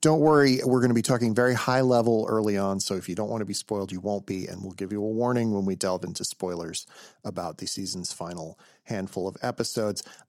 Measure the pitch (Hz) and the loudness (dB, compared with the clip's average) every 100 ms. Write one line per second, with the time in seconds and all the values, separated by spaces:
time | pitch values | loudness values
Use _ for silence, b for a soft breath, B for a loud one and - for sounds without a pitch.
0 | 156 156 156 147 139 131 127 127 123 117 | 2 6 6 8 6 4 4 4 4 2
1 | 113 120 117 110 127 120 - 131 127 120 | 2 2 2 4 4 2 2 2 4 4
2 | 117 113 - 110 107 101 98 98 - 95 | 4 2 2 0 2 2 0 -2 -2 -6
3 | 90 90 107 113 101 98 - 104 92 90 | -4 -6 -4 -4 -6 -8 -6 -6 -4 -6
4 | 104 101 98 95 87 90 95 87 95 104 | -4 -6 -4 -8 -8 -10 -12 -10 -8 -4
5 | 107 110 123 123 113 101 98 92 95 90 | -4 -2 0 0 0 0 -2 -2 -2 -2
6 | 85 - - - 92 85 82 80 - B | -6 -8 -10 -6 -6 -6 -8 -10 -14 B
7 | B B 104 90 85 80 95 - 95 92 | B B -12 -8 -10 -10 -10 -8 -8 -8
8 | 87 - 85 87 78 - b b - 104 | -10 -10 -12 -10 -12 -16 b b -8 -6
9 | 95 95 92 90 120 - 113 117 107 95 | -6 -6 -6 -4 -6 -4 -4 -2 -2 -4
10 | B B | B B